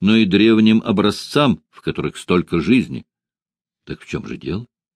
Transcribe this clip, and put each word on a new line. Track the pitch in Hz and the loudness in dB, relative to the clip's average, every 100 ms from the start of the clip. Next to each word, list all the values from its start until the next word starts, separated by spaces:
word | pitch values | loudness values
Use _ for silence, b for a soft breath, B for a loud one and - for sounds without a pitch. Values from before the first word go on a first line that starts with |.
но | 98 113 | 0 2
и | 101 | 4
древним | 98 113 110 110 110 | 4 4 4 4 2
образцам, | - 101 101 - - 143 139 85 _ | 0 0 0 -2 -4 0 0 -2 _
в | - | -12
которых | - 73 73 - | -8 -6 -8 -8
столько | - 90 82 85 | -2 -2 0 -2
жизни. — | 87 123 - - - _ _ _ _ _ _ _ | 0 0 0 -8 -16 _ _ _ _ _ _ _
Так | - 76 | -16 -16
в | - | -10
чём | 65 52 | -10 -10
же | 58 | -12
дело? | 64 92 123 _ _ | -8 -10 -10 _ _